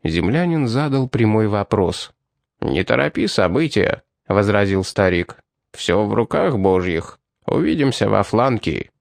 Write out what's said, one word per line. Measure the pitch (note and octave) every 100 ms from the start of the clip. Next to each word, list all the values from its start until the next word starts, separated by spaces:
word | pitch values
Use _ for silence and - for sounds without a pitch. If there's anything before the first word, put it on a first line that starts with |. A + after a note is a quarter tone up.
Землянин | - E2 E2+ D3 F3 E3 B2+
задал | A#2+ D3 C3+ C3
прямой | - G#2+ G#2+ G#2+
вопрос. | G#2 G2+ G2+ F2 - - _ _ _ _ _
«Не | - C#2
торопи | F#2 B2+ D3 - G#3+
события», — | - F#2 G#2 D#3+ G#2+ - - _ _ _
возразил | G2+ G#2 G2+ G2+ G2
старик. | F#2+ - F#2+ F2 E2+ - _ _ _
«Всё | - - F2+ G#2
в |
руках | G#2+ A2 - F#3 A#2+
божьих. | F#2+ F#2 F2+ E2 - - _ _ -
Увидимся | - E3 E3 C3+ A#2 G#2
во | G#2
Фланкии. | G2+ G#2+ C3+ A2+ - D2 - _